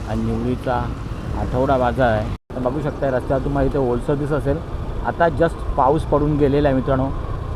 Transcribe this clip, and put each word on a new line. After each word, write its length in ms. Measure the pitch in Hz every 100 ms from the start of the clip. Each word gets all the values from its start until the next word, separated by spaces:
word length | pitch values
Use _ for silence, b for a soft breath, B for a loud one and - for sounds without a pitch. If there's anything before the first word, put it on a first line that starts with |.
| 104
आणि 120 | 110
निवळीचा 520 | 110 113 123 123 131 120 120 - - - - -
आठवडा 380 | 107 127 135 131
बाजार 300 | 123 120 123
आहे. 280 | 107 107 - -
तर 60 | 127
बघू 200 | 127 143
शकता 300 | 139 - 139
रस्त्यावर 340 | 127 - 135
तुम्हाला 260 | 139 143 135
इथे 80 | 143
ओलसर 360 | 127 120 -
दिसत 180 | 143 143
असेल. 260 | 147 127 151 - - - - 117
आता 200 | 120 170
just 500 | 131 165 - - -
पाऊस 260 | 131 156
पडून 340 | - 147 147 147
गेलेला 320 | 143 143 147
आहे 60 |
मित्रांनो 340 | 131 123 131 135 - - - -